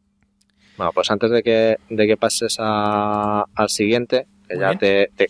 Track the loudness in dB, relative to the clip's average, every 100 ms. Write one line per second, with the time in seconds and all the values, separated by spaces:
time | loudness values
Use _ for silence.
0 | _ _ _ _ _ _ _ -6 -2 0
1 | 0 0 0 0 2 2 2 0 -4 0
2 | 2 2 0 -2 -4 -4 -2 -2 0 0
3 | 0 -2 -2 -2 -4 -2 -2 0 0 0
4 | 0 -4 -4 _ _ -4 -2 0 2 2
5 | 0 0